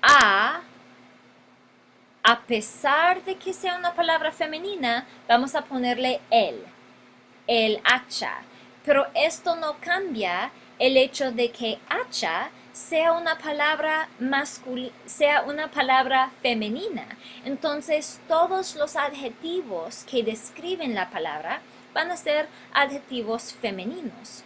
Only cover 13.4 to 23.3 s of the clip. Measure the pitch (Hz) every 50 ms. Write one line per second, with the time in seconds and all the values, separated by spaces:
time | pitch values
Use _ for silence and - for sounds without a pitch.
13.4 | - 311 294 294 294 302 311 302 302 311 311 311 311 - - - 233 262 277 269
14.4 | 294 294 - - - 262 254 254 254 254 - - - - - - 302 285 294 294
15.4 | - - 285 294 311 302 - 285 285 262 262 262 269 262 269 262 262 262 262 -
16.4 | - 254 240 220 214 208 214 277 381 453 359 220 - - - - - - - -
17.4 | - 247 277 262 - 320 294 302 294 - 320 302 302 - - - - - 320 320
18.4 | 339 359 381 381 381 - - 302 294 302 - 311 285 285 285 277 277 247 233 -
19.4 | - 330 339 370 349 247 202 170 165 220 - - - - - 254 226 220 220 226
20.4 | - - - - - 349 370 359 320 269 226 202 185 - - 190 160 165 147 151
21.4 | 156 165 233 302 - - - - - - - 302 320 339 359 330 - 320 294 302
22.4 | 311 302 - - - - - - 285 277 277 285 - - 269 247 220 208